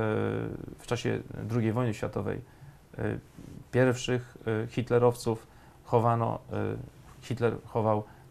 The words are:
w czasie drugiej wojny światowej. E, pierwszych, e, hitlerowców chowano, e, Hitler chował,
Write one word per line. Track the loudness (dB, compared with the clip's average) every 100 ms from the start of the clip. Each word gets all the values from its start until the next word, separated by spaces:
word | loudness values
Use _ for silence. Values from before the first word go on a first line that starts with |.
| 2 0 0 -2 -4 -6 -10 -14
w | -4
czasie | -2 0 -2 -4 -8
drugiej | -2 0 2
wojny | 2 0
światowej. | -2 -4 -4 -4 -4 -8 -18 -20 -20 -16 -6
E, | -4 -4 -8 -18 -18 -18 -2
pierwszych, | 4 4 4 0 -2 -4 -8 -4 -2
e, | -2
hitlerowców | -4 2 6 6 4 0 -2 -4 -20 -20 -20
chowano, | 2 4 4 4 0 -2 -6
e, | -4 -2 -4 -8 -16 -20 -16
Hitler | -8 0 0 0 -4
chował, | 0 2 2 0 -12 -20